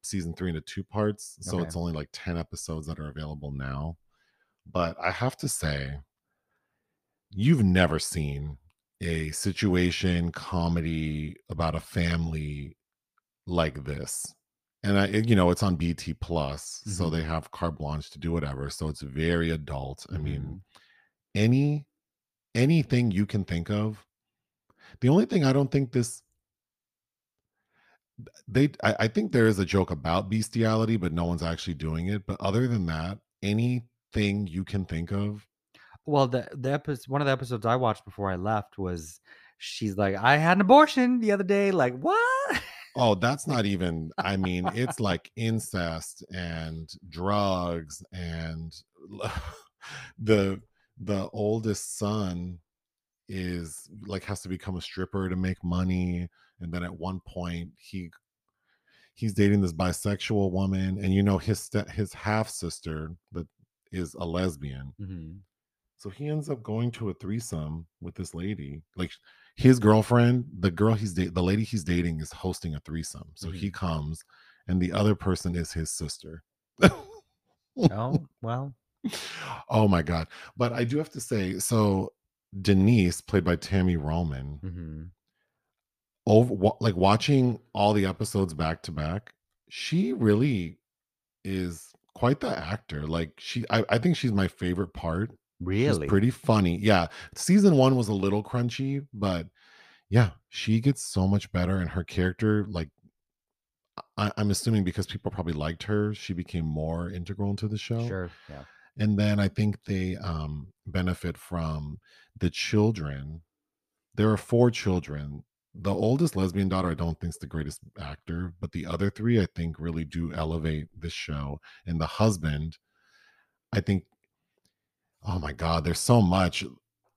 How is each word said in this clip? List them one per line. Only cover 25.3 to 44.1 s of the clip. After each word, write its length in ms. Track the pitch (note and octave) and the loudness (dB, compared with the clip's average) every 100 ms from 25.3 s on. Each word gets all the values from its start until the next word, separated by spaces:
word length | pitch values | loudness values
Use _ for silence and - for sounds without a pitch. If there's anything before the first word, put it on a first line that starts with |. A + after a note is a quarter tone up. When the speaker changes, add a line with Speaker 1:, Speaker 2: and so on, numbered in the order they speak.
| G3+ | 4
Speaker 1:
I 80 | C3+ | 4
don't 180 | C3+ C3+ | 4 2
think 220 | C#3+ C3 | 0 0
this, 300 | B2+ A#2+ - _ _ _ _ _ _ _ _ _ _ _ _ _ _ _ _ _ _ _ - - - - | 0 -2 -4 _ _ _ _ _ _ _ _ _ _ _ _ _ _ _ _ _ _ _ -20 -20 -20 -4
they, 240 | A#2+ C#3+ - | 2 2 2
I, 140 | G#2+ G#2+ | 0 2
I 80 | A2 | 0
think 240 | D3+ G#3+ | 0 0
there 140 | C3 A2+ | 4 4
is 120 | G2 | 4
a 60 | |
joke 260 | F#2 G2 F2+ | 2 2 2
about 380 | E2 D#2+ F2 G2 | 0 0 0 0
bestiality, 680 | A2 G#2+ A2+ A2 A2 A2 A2+ | -2 -2 0 2 2 2 0
but 160 | F2 | 0
no 120 | D#2+ | -2
one's 180 | E2+ F2 | -2 -2
actually 320 | E2 E2 - | -2 -4 -6
doing 340 | D#2 D#2 D#2+ F2 | -6 -4 -4 -4
it. 180 | G#2 - | -4 -6
But 140 | G2 | -4
other 260 | F#2+ G2+ B2+ | -2 0 0
than 180 | A2+ E2+ | 0 -2
that, 320 | D#2 E2 G2+ _ _ | -4 -6 -10 _ _
anything 1040 | G2 G#2 B2 B2 A#2+ _ _ A#2 G#2 G2+ G2+ | -2 0 0 -2 -6 _ _ 0 0 0 -2
you 180 | E2 | -4
can 200 | F#2 G2+ | -4 -4
think 280 | F2+ D#2+ E2+ | -4 -4 -4
of. 340 | G2+ G2+ G#2 - _ _ _ - - | -4 -4 -8 -14 _ _ _ -20 -16
Speaker 2:
Well, 220 | - D3 C3 | -2 2 2
the, 200 | B2 - | 0 -4
the 200 | C#3 C3 | -6 -4
epi-, 360 | C#3+ D3 C#3 - | -2 -4 -8 -4
one 120 | C3+ | -2
of 60 | C#3+ | 0
the 60 | |
episodes 320 | C3 B2 A#2+ A2+ | 0 -2 -2 0
I 100 | B2 | 2
watched 280 | B2 G#2+ | 2 0
before 260 | - - G2+ | -4 -4 -2
I 60 | F#2 | -2
left 420 | G2 A2 - - | 0 -2 -2 -6
was, 420 | F#2 F2 D#2 - _ - - _ | -6 -6 -8 -18 _ -20 -20 _
she's 380 | - - A2 F#2+ | -14 -6 -2 2
like, 200 | G2+ G2 | 2 4
"I 200 | A#2 C#3+ | 4 6
had 200 | D#3+ F#3 | 6 4
an 40 | |
abortion 600 | G3 C#4 D4+ C4 B3 B3 | 8 10 8 4 2 2
the 120 | A3 | 2
other 120 | G3+ | 2
day." 260 | F#3+ G3+ G3+ | 2 2 4
Like, 260 | F#3 B2+ B2+ | 4 2 0
what? 220 | C#4 G#4 A#4+ C5 C#5 - - | 0 2 2 0 -2 -4 -8
<laughs> 60 | - - | -16 -10
Speaker 1:
Oh, 200 | - A#2+ | 2 4
that's 320 | G2 A#2 C#3+ - | 4 2 0 -2
not 180 | B2+ | 0
even, 460 | G2+ F#2+ F2+ E2 D#2+ | 0 0 0 -2 -6